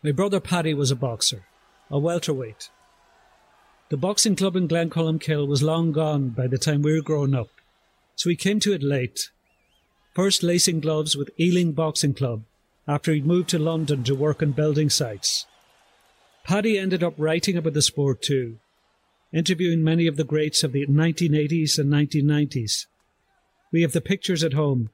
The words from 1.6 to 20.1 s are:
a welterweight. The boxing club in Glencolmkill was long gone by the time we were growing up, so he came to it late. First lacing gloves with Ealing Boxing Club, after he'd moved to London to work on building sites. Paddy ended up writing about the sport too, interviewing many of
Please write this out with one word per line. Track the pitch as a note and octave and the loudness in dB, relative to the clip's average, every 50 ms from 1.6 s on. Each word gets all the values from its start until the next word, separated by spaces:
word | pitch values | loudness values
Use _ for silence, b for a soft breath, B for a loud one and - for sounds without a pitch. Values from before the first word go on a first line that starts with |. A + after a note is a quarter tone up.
| _ _ _ _ _ _ | _ _ _ _ _ _
a | C#3+ | -4
welterweight. | C#3+ C#3+ E3 E3+ F3 - - D3+ C3 B2+ A2 G#2+ _ - - _ _ _ _ _ _ _ _ _ _ _ _ _ _ _ _ _ _ _ _ _ _ _ | -2 0 0 -2 -2 -2 -2 -4 -4 -6 -10 -12 _ -20 -20 _ _ _ _ _ _ _ _ _ _ _ _ _ _ _ _ _ _ _ _ _ _ _
The | _ - | _ -4
boxing | C#3 C#3 F#3 G#3 - - A3+ F#3+ | -2 -2 -2 0 0 2 2 2
club | - F#3+ G3 F3 | 2 0 0 2
in | F#3 F3+ | 0 0
Glencolmkill | D3+ D#3+ E3+ E3 E3 - E3 E3 D#3+ D#3+ D#3+ - - D#3 D3 D3 | 2 0 0 0 0 0 0 0 0 0 -2 -2 -2 0 0 0
was | C#3 D3 C#3 C#3 | 0 2 2 2
long | D3+ D#3+ E3 E3 E3 D3 | 2 2 2 2 2 2
gone | D3+ D#3+ D3+ D3+ C#3+ C#3 B2+ | 2 0 2 0 0 0 -2
by | A2+ A2+ B2+ | -2 -2 -2
the | B2+ B2+ C3 | 0 0 0
time | - D3+ D3+ C#3+ | 0 0 2 2
we | D3 D3+ D#3 | 2 2 2
were | D#3+ | 0
growing | D3 D#3 D#3 D3 C#3+ C3+ C#3 | 0 0 -2 0 2 2 0
up, | B2+ A2 - _ _ _ _ _ _ _ _ _ _ _ _ _ | 0 -2 -6 _ _ _ _ _ _ _ _ _ _ _ _ _
so | - - E3+ | -4 -2 -2
he | F3 | -2
came | - - F#3+ G#3 G#3+ | 0 0 0 0 2
to | - G#3 G3 | 2 0 0
it | E3 C3+ | 0 0
late. | C#3 C#3+ C3+ B2+ A#2+ _ - - - _ _ _ _ _ _ _ _ _ _ _ _ _ _ _ _ _ | 0 0 0 -2 -4 _ -8 -10 -10 _ _ _ _ _ _ _ _ _ _ _ _ _ _ _ _ _
First | - F#3 G3 F#3+ - - | 0 0 2 2 2 2
lacing | E3+ F3 F3 - - E3+ D#3+ | 2 2 2 2 2 0 0
gloves | C#3+ D#3 D#3 D#3 D3+ D#3 - | -2 0 -2 -2 0 -2 -2
with | C#3+ C#3+ - - - | -4 -4 -8 -2 0
Ealing | E3 F3+ F3 F3+ F3 E3 | 2 2 4 2 2 0
Boxing | D3 C#3 D#3+ D#3 D3 - - C#3+ C3+ | 0 -2 -2 -2 -2 0 0 0 0
Club, | - C#3 B2 A#2 G#2+ A2 _ _ _ _ _ _ _ _ | 0 -2 -4 -4 -6 -10 _ _ _ _ _ _ _ _
after | - D3 C#3+ - D#3+ D#3 | -4 -4 -2 0 0 -2
he'd | D3+ C3+ | 0 2
moved | D3+ F3 F3+ F3 - | 2 2 2 0 0
to | - | -2
London | E3 D3+ E3 E3 D#3+ D#3+ C#3 D3 C3+ A#2+ | 0 0 0 0 -2 0 -2 -2 -2 0
to | A#2 C#3 | -2 0
work | C3 C#3+ D#3 C#3+ - D#3+ | 0 0 0 0 0 0
on | D3 | -2
building | C3+ C3+ D3+ D#3 D3 D3 D#3 C#3+ | 0 0 0 2 2 2 2 2
sites. | - - C#3+ A#2 G#2 G2 - - - - - _ _ _ _ _ _ _ _ _ _ _ _ _ _ _ _ _ _ _ _ | 2 0 -2 -2 -6 -6 -4 -4 -4 -4 -6 _ _ _ _ _ _ _ _ _ _ _ _ _ _ _ _ _ _ _ _
Paddy | - F3 G3+ G#3 A3+ G#3+ G3 | -2 0 0 2 2 0 0
ended | F#3+ F#3+ F#3 F3 F3 | 0 0 0 0 0
up | F3 D#3+ | -2 -2
writing | - D3+ D#3 D#3+ E3+ - G3+ F#3 | -2 -2 0 0 0 0 0 -2
about | F3 D#3 D#3+ C#3 | 0 0 0 0
the | D3+ | 2
sport | C#3+ - - - C#3+ C#3 B2+ - - | 0 0 0 0 0 0 0 -2 -2
too, | - C#3+ C3 B2 A#2 A2+ A2 _ _ _ _ _ _ _ _ _ _ _ _ _ _ | -2 -2 -2 -2 -4 -10 -16 _ _ _ _ _ _ _ _ _ _ _ _ _ _
interviewing | - D#3 E3 - F#3 D#3 F#3 F3 E3+ E3 D#3 | -4 -2 0 0 0 0 2 0 2 2 2
many | D#3 D#3+ E3+ E3+ | 2 2 4 2
of | E3 | 2